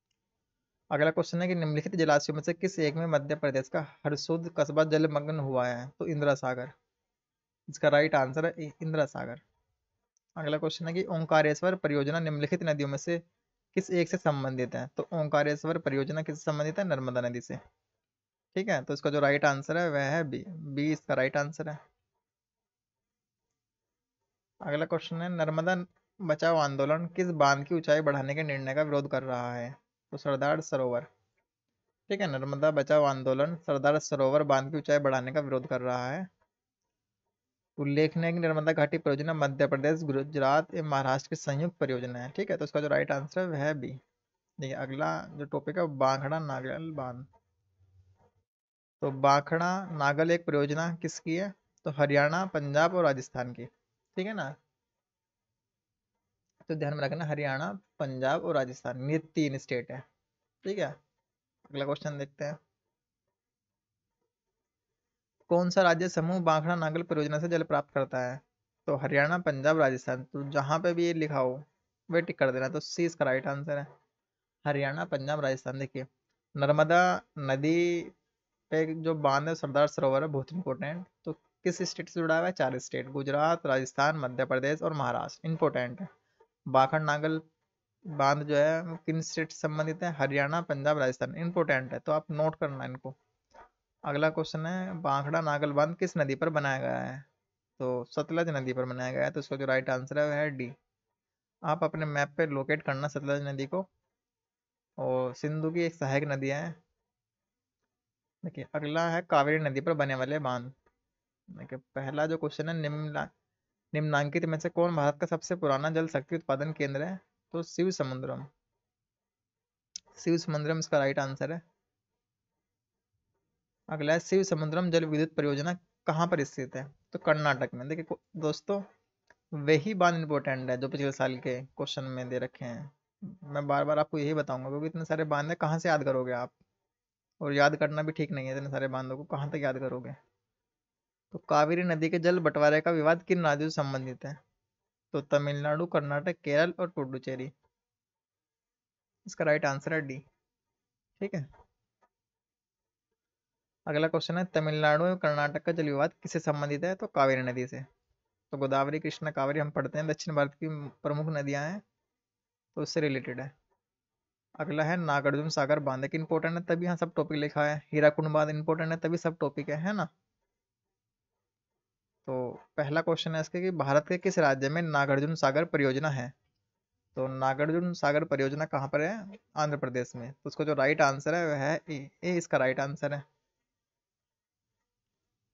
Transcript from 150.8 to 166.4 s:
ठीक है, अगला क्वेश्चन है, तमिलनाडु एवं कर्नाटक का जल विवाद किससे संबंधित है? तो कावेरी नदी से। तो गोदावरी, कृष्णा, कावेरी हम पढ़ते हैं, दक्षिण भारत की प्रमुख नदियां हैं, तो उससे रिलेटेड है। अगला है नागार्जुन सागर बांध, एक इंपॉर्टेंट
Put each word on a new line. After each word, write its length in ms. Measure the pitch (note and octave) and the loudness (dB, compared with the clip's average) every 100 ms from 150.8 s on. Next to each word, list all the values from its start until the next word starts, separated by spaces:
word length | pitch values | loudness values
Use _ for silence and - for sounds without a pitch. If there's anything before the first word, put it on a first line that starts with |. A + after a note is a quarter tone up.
| _ _ _ _ | _ _ _ _
ठीक 140 | G3+ | -6
है, 120 | F#3 C3+ - _ _ _ _ _ _ _ _ _ _ _ _ _ _ _ _ _ _ _ _ _ _ - | -6 -8 -14 _ _ _ _ _ _ _ _ _ _ _ _ _ _ _ _ _ _ _ _ _ _ -4
अगला 220 | D3 D#3+ | 0 2
क्वेश्चन 300 | D#3+ - E3+ | 0 0 -2
है, 60 | |
तमिलनाडु 600 | F#3 E3 D#3 D3+ D3+ D3+ | 0 0 0 2 4 4
एवं 120 | F3 F#3 | 4 0
कर्नाटक 460 | D3+ D3 D3 D3+ | 0 0 0 -2
का 100 | - | -2
जल 140 | E3 D3+ | -2 0
विवाद 260 | C#3 D#3 - | 0 0 -2
किससे 180 | F3 E3+ | -6 -4
संबंधित 440 | D#3+ D3 C#3+ D3 | -2 -2 -2 -2
है? 100 | F3 | -2
तो 120 | F#3+ - | -4 -2
कावेरी 340 | - C3+ C3 | 2 4 4
नदी 240 | B2+ B2 B2 | 0 -4 -6
से। 160 | B2+ C3+ _ _ _ _ _ _ | -8 -14 _ _ _ _ _ _
तो 60 | C#3+ | -4
गोदावरी, 420 | C3+ C3+ C#3 D3+ | 2 2 2 0
कृष्णा, 300 | D#3 - D#3 | -4 -6 -6
कावेरी 280 | D3 C3+ D3+ | -2 -2 0
हम 100 | D3 | -2
पढ़ते 280 | D3 C#3 D3+ | -2 -2 -2
हैं, 80 | D#3 | -2
दक्षिण 260 | D3+ - | -2 -2
भारत 200 | D3 C#3+ | 0 0
की 140 | - D#3+ D#3 C#3+ - | -2 -8 -6 -10 -8
प्रमुख 240 | D3 D3 D#3 | -4 -2 -2
नदियां 360 | D3+ C#3+ C#3 | -2 -2 -4
हैं, 160 | D3 G3+ - _ _ _ _ _ _ _ _ - | -4 -8 -12 _ _ _ _ _ _ _ _ -8
तो 60 | |
उससे 180 | D3 E3 | -4 0
रिलेटेड 400 | D3+ C3 B2+ B2 | 0 0 -4 -8
है। 140 | C#3 - _ _ _ _ _ _ _ _ _ | -10 -14 _ _ _ _ _ _ _ _ _
अगला 300 | - D#3 D3+ | -10 -4 0
है 120 | D#3 F3+ | 0 2
नागार्जुन 520 | D#3+ C#3+ C#3 C#3+ D#3 | 2 2 2 2 0
सागर 300 | D#3 C#3 D3+ | 0 2 2
बांध, 260 | C#3 C3 | 2 -2
एक 100 | C#3 | -2
इंपॉर्टेंट 400 | D#3+ D#3+ D#3+ | -4 0 0